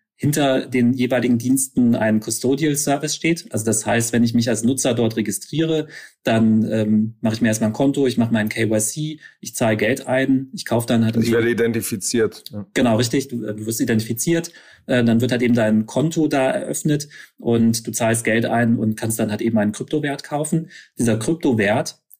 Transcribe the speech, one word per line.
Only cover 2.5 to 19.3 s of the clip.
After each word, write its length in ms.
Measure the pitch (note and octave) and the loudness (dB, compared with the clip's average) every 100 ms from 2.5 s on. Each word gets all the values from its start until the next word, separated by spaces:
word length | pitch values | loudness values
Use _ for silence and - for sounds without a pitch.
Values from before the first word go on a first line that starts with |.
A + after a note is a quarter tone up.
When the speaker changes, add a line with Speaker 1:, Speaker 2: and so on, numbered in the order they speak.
| C#3 D#3 C#3+ | 0 0 0
Speaker 1:
Service 400 | - C#3 D#3 - | 0 -2 -2 -4
steht. 300 | E3 E3 - | -2 -2 -4
Also 140 | A2+ | -4
das 200 | A2 G#2+ | -2 -2
heißt, 280 | - A#2 A2+ | 0 -2 0
wenn 100 | A#2+ | 2
ich 120 | A#2 | 2
mich 140 | A#2 A#2+ | 2 0
als 140 | A2+ | 0
Nutzer 320 | A#2 C3+ C3+ | 0 0 0
dort 220 | A#2+ A#2 A#2 | 0 0 0
registriere, 720 | G#2 G2 - D3 D#3+ D#3 D3+ - - _ | -4 -4 -6 -2 0 0 -4 -12 -20 _
dann, 420 | - A2+ A2+ A2 A2 | 0 2 4 4 2
ähm, 460 | A2 G#2+ G#2+ A2 - | 0 2 2 0 -2
mache 140 | A2+ | -4
ich 60 | A2 | 0
mir 80 | A#2 | 0
erstmal 220 | A2 G#2+ | 2 -2
ein 20 | |
Konto, 340 | A2 C#3 C#3+ C3+ | 0 0 2 0
ich 120 | A#2+ | 2
mache 140 | A2+ | 0
meinen 160 | A2+ G#2+ | 0 -2
K 140 | A#2 | -2
Y 160 | A2 A2 | 0 0
C, 400 | - - D3+ D#3 - _ | -2 -4 -8 -8 -18 _
ich 160 | - - | -14 -2
zahle 200 | A#2 A2 | 0 0
Geld 300 | A2+ C3+ - | 0 -2 -2
ein, 420 | B2+ C3+ C3+ - | -2 2 0 0
ich 120 | - | -10
kaufe 220 | - A#2 A#2 | -4 -4 0
dann 180 | A#2 | 0
halt 120 | A2+ A#2 | 2 0
Speaker 2:
Ich 60 | |
Speaker 1:
irgendwie 120 | A2+ | 2
Speaker 2:
werde 160 | A#2 A#2 | 2 2
identifiziert. 960 | G#2+ A2+ A2 - G#2+ - A#2+ G#2+ - - | 0 0 -2 -4 -6 -2 0 0 -2 -12
Ja. 140 | G#2+ G2 | -14 -8
Speaker 1:
Genau, 260 | - B2 A2 | -2 2 2
richtig. 300 | B2 C#3+ B2+ | 2 0 -2
Du, 160 | A#2+ | -6
äh, 80 | G#2+ | -8
du 140 | G#2 A2 | -8 -6
wirst 140 | A2+ | -4
identifiziert. 720 | B2 A2 - A#2 - E3 E3 - - - - | 0 0 0 -4 0 -2 -2 -14 -20 -20 -2
Äh, 160 | B2+ | 0
dann 180 | A#2 A2+ | 4 2
wird 120 | A#2 | 2
halt 100 | A#2+ | 0
eben 120 | A#2+ | 2
dein 320 | A#2+ G#2+ G#2+ A2 | 4 4 2 2
Konto 420 | B2+ D#3 E3 D3+ | 0 0 2 0
da 240 | C#3+ C3 | 2 0
eröffnet 560 | B2+ - - D#3+ D3 - - - _ | 0 -4 -4 0 -2 -4 -14 -20 _
und 460 | - A#2 A2+ A2 | 0 4 4 2
du 60 | - | -4
zahlst 320 | A2 A2+ A2+ | -2 0 0
Geld 240 | - A2+ A2+ | 0 0 0
ein 300 | A#2 A#2 A#2 | 2 2 2
und 160 | A2 | 0
kannst 240 | G#2+ A2+ A2 | -2 -4 -2
dann 140 | G#2+ | -2